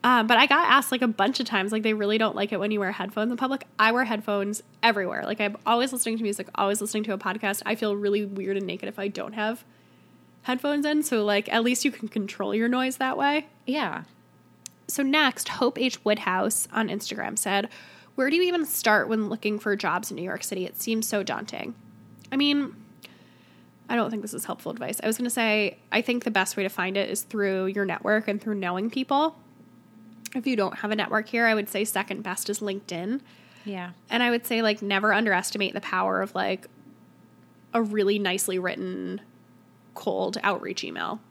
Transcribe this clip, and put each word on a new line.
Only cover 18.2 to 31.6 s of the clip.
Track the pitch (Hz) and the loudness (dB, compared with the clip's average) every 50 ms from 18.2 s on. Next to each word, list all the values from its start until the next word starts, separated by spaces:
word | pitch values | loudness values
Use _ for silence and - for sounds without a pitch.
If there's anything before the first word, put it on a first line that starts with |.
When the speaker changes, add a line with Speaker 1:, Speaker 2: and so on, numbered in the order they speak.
| 262 277 | 0 2
Speaker 1:
do | 294 | 4
you | 339 | 2
even | 359 359 349 349 311 | 2 2 2 0 -2
start | 277 - - - 226 214 208 147 - | -2 -4 0 4 4 4 4 4 2
when | 220 220 214 202 | 0 0 0 -2
looking | - 220 - 208 208 208 | -4 -4 -2 -4 -4 -2
for | - 220 202 | 0 -2 -2
jobs | 208 - 175 156 180 220 - | 0 0 -2 -2 -2 -4 -6
in | 202 - | -8 -6
New | 175 | -6
York | 185 - - - | -6 -6 -6 -6
City? | - 202 185 185 | -6 -4 -4 -6
It | - - - | -6 -8 -8
seems | - - 226 220 220 - | -4 -2 -2 0 0 -2
so | - 208 190 | -2 -2 -2
daunting." | - - - 214 214 - - - - 233 - - - - - - - - - - - | -2 -4 -6 -6 -8 -10 -10 -10 -10 -12 -14 -18 -20 -20 -20 -20 -20 -20 -20 -12 -6
I | 269 269 | -2 0
mean, | 285 285 285 285 277 - - - - - - - - - - - - - - - - - - - - - _ _ - - | 2 2 2 2 0 -4 -8 -16 -20 -20 -20 -20 -20 -20 -20 -20 -20 -20 -20 -20 -20 -20 -20 -20 -20 -20 _ _ -8 -2
I | 240 | 0
don't | 240 220 - | 0 0 0
think | 226 214 202 | -2 -6 -6
this | 214 - | -6 -8
is | - - | -8 -6
helpful | - 190 - - - | -8 -8 -8 -6 -10
advice. | - 226 - - 220 - | -8 -6 -6 -6 -6 -2
I | - 220 | -2 -2
was | 220 - | -2 0
gonna | 247 240 | -2 -4
say, | 233 - 226 220 214 214 208 190 - - - _ | -2 0 0 2 2 2 2 0 -2 -6 -6 _
I | - 214 | 0 0
think | - - 240 240 - | 2 2 -2 -2 -2
the | 240 | 0
best | 214 196 190 - - - | 2 2 2 2 0 -2
way | 196 | -2
to | 190 | -2
find | - - 180 185 190 196 | -2 -2 -4 -2 0 0
it | 196 - | 0 0
is | 190 214 | -2 -6
through | - - - 220 202 196 190 190 190 190 | -6 -6 -2 0 0 0 2 0 0 -2
your | 196 208 202 | 0 0 -2
network | 190 170 - - 202 214 214 220 - | -2 -2 -2 2 2 2 2 2 0
and | 202 208 | -4 -2
through | - 226 214 | -2 -4 -4
knowing | 202 190 175 180 185 202 233 | -2 -2 -2 -2 -2 -2 -2
people. | 220 262 262 - 285 277 302 320 311 - - - - - - - - - _ - - - - - - - - - - | -2 -4 -2 2 2 4 4 2 0 -4 -20 -20 -20 -20 -20 -20 -20 -20 _ -20 -20 -20 -20 -20 -20 -18 -18 -8 -8
If | 262 226 269 | -4 0 0
you | 254 214 | 2 2
don't | 202 185 - - | 2 0 0 -4
have | - 208 | -4 -2
a | 214 | -2
network | 214 196 - - 214 220 - | -2 0 2 0 0 0 0
here, | - 233 233 | 0 2 4
I | 226 220 | 4 4
would | 214 | 4